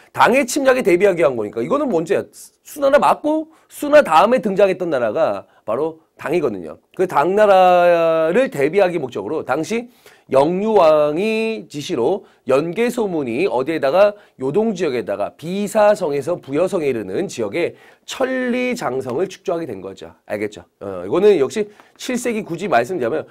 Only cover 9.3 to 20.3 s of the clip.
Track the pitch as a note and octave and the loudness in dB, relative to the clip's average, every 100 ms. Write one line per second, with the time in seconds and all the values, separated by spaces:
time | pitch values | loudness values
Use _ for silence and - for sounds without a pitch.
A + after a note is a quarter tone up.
9.3 | D3+ A#2+ C3+ D#3 A3+ A#3+ _ - _ - | -6 -4 -4 -4 -6 -8 _ -20 _ -2
10.3 | C3 D3 F3+ A3 G#3 D#3+ D3+ D3 D3+ G#3+ | 2 2 0 2 4 6 4 2 0 -2
11.3 | A3 A3 A3 E3+ D3 C#3+ D3+ A#2+ G3 - | -2 -4 -6 -10 -12 -6 -2 -2 -2 -8
12.3 | _ - C3 E3 F3 A#3+ B3 G#3 E3 C3 | _ 0 0 0 -2 -2 -2 -4 -4 -4
13.3 | A2+ F#3+ A#2+ C3 D#3+ C3+ E3 G3+ G3+ _ | -2 -2 -2 -2 -2 0 4 2 0 _
14.3 | - C3 E3 A3+ F3+ E3+ B2 G2 G2+ F#2+ | -10 -4 -2 -2 -2 -4 -4 -4 -6 -6
15.3 | - D3+ G3 G#3 A3 G#3 G#3 F3 C#3+ C3+ | -8 -10 -6 -4 2 2 2 0 -4 -4
16.3 | F3 D3+ C#3+ F#3 F#3+ D3 A#2 F#2+ G#2 F#3 | -6 -4 -2 -2 -2 -2 -2 -4 -6 -6
17.3 | - G#2 C3 D3 A#2 - _ - - C4 | -6 -6 -4 -6 -6 -20 _ -12 -6 -4
18.3 | C4 B3+ B3 B3+ B3 C#3+ C3 B2+ B2 F#3 | -2 -4 -2 -4 -4 -6 -6 -6 -4 -6
19.3 | - - E3+ D#3+ F#2+ F#2 F#2+ E2 - - | -6 -6 -6 -6 -10 -12 -14 -18 -18 -10